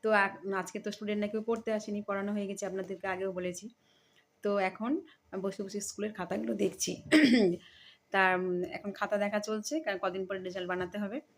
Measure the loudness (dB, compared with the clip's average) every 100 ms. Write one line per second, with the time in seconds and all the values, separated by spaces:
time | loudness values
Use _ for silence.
0 | 4 4 4 0 -4 -4 -4 -6 -8 -6
1 | -4 -2 0 -2 -2 -2 0 -2 -2 -6
2 | -2 -2 -2 -2 -4 -4 -4 -4 -6 -6
3 | -2 0 0 0 -2 -4 -10 _ _ _
4 | _ _ _ _ 0 4 2 0 -2 -2
5 | -2 _ _ -4 -4 -4 -6 -6 -6 -4
6 | -6 -4 -4 -2 -2 0 0 0 -4 -4
7 | 6 8 10 8 6 4 -6 -20 -20 -20
8 | _ 4 4 4 0 -2 -4 -6 -8 -6
9 | -2 0 0 -2 -2 -4 -2 -4 -2 -2
10 | -2 -4 -4 -6 -6 -6 -4 -4 -4 -4
11 | -6 -6 -10